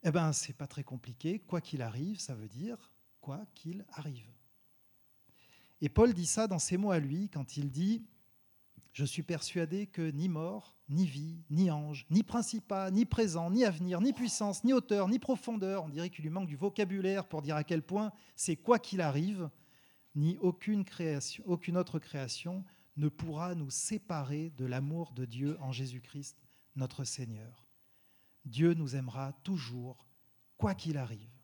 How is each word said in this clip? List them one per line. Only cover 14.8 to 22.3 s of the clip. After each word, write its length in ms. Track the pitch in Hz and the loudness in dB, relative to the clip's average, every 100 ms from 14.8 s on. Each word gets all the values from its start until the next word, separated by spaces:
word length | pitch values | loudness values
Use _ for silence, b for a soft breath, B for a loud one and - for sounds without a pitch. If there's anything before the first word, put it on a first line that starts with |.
| - 202 190 | 4 2 4
ni 100 | 240 | 2
profondeur », 680 | - 254 - 226 190 196 160 | 2 -2 0 -2 0 -2 -2
on 20 | |
dirait 220 | 143 175 | -4 -4
qu'il 120 | 175 | -4
lui 80 | 156 | -4
manque 180 | 170 185 | -2 -4
du 80 | 147 | -2
vocabulaire 680 | 196 196 202 196 185 196 - | -2 0 0 2 2 0 -2
pour 140 | 165 | -4
dire 160 | 143 151 | 0 0
à 80 | |
quel 180 | 147 165 | 2 0
point 300 | 151 196 214 - B - | 0 -2 -2 -4 B -6
c'est 200 | - 160 | -2 -2
quoi 220 | - 233 | 4 4
qu'il 220 | - 190 | 4 0
arrive, « 500 | 160 139 180 202 160 - b b b b b | 2 2 0 -2 -6 -8 b b b b b
ni 220 | 147 151 180 | 2 2 4
aucune 460 | 185 175 - 214 | 2 0 0 0
création, 580 | 190 - 165 143 - - - | 0 -2 -2 -2 -4 -8 -2
aucune 320 | 175 175 175 | -2 0 0
autre 200 | 180 165 | 0 -2
création 640 | - 147 131 | -6 -8 -6